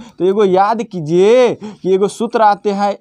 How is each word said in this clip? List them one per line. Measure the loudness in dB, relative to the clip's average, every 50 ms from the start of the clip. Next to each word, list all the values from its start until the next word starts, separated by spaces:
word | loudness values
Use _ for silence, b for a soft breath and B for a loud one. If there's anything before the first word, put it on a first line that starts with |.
| B B B _
तो | -2
एगो | -2 0 2 0
याद | 2 2 2 2 0 0 -4
कीजिए | -6 -8 -10 -10 -6 -2 0 2 4 4 4 4 2 2 0
कि | -4 -10 -16 -16 -8 -2 -2 0
एगो | 0 0 -2
सूत्र | -2 -6 -8 -4 0 2
आते | 2 2 2 0 -2 -4
हैं | -4 -2 -2 -4 -4 -4